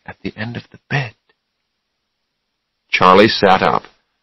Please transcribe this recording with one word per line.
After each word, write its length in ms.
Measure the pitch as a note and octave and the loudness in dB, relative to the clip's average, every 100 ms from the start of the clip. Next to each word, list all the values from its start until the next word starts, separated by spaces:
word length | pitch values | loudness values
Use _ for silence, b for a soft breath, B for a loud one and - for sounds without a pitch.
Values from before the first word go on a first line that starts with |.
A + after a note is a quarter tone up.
at 120 | - - | -20 -16
the 100 | G2 - | -14 -12
end 200 | A2 A#2+ | -12 -12
of 80 | - | -16
the 100 | - - | -20 -10
bed. 240 | C3+ B2 _ _ _ _ _ _ _ _ _ _ _ _ _ _ _ _ _ _ | -8 -8 _ _ _ _ _ _ _ _ _ _ _ _ _ _ _ _ _ _
Charlie 380 | - F#2+ F#2+ A2 | 0 4 4 4
sat 340 | - G2 F#2 | 2 0 2
up 220 | F#2 - - _ _ _ | 0 -4 -8 _ _ _